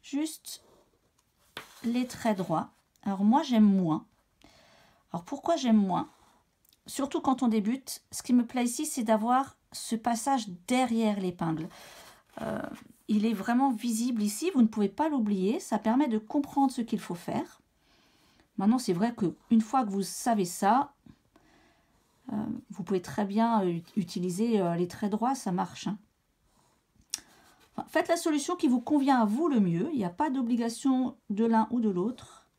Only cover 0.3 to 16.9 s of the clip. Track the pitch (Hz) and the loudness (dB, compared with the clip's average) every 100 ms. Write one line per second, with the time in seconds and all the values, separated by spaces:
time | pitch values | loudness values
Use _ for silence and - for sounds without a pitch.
0.3 | - - - _ _ _ _ _ _ _ | -8 -16 -18 _ _ _ _ _ _ _
1.3 | _ _ - - - 233 240 247 - 233 | _ _ -18 -18 -8 -4 -2 -2 -4 -2
2.3 | 202 175 160 - _ _ _ - 196 202 | -2 0 -2 -2 _ _ _ -6 2 4
3.3 | 262 311 233 214 190 175 156 - _ _ | 4 4 6 6 6 2 0 -4 _ _
4.3 | _ - _ _ _ _ _ _ 175 - | _ -20 _ _ _ _ _ _ -12 -10
5.3 | 285 - 330 254 220 196 175 - _ _ | -8 -2 0 4 4 4 0 -4 _ _
6.3 | _ _ _ _ _ - - 269 320 - | _ _ _ _ _ -14 -6 -4 -2 0
7.3 | 262 247 220 202 262 - - _ - - | 2 2 2 0 -2 -6 -14 _ -14 2
8.3 | 247 240 254 240 240 302 269 214 220 226 | 2 2 -2 -2 -2 -6 -4 2 2 4
9.3 | 254 262 _ _ - - 226 233 233 277 | 0 0 _ _ -14 -6 -4 -2 -2 0
10.3 | 269 214 175 - 254 254 226 220 202 185 | -2 -2 -12 -2 0 2 2 0 0 -4
11.3 | 175 165 156 160 - - - - - _ | -4 -4 -4 -6 -14 -20 -20 -20 -20 _
12.3 | - - 214 - - - - - 208 214 | -10 -6 -6 -8 -12 -20 -20 -2 0 2
13.3 | 208 196 240 277 220 240 220 240 240 208 | 0 0 2 2 0 -2 -2 -2 0 -2
14.3 | 208 330 330 220 - 202 - 311 285 208 | -2 -2 4 4 4 -2 0 0 0 0
15.3 | 196 185 294 - 214 220 240 285 214 220 | 0 0 -2 -2 -2 2 2 2 0 -2
16.3 | 302 277 - 277 262 226 | -4 -2 0 0 0 -4